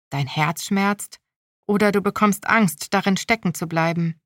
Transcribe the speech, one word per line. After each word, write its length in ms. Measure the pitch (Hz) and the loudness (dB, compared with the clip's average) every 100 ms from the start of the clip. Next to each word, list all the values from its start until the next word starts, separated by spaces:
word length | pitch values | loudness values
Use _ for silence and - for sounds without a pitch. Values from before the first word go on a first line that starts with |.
| _ | _
dein 180 | 139 135 | -6 -4
Herz 360 | - 151 165 | -2 -2 -2
schmerzt 540 | - 196 196 202 - - _ _ _ _ - | -2 0 0 -2 -6 -18 _ _ _ _ -2
oder 260 | 208 208 | 2 4
du 80 | 202 | 4
bekommst 460 | 196 202 208 196 - | 0 2 2 2 0
Angst, 480 | 220 202 - - | 2 2 0 -4
darin 220 | 196 196 190 | -2 0 0
stecken 380 | - 226 185 | 0 -2 -2
zu 120 | 160 165 | -4 -4
bleiben. 540 | 165 165 170 170 160 | -2 0 0 -2 -6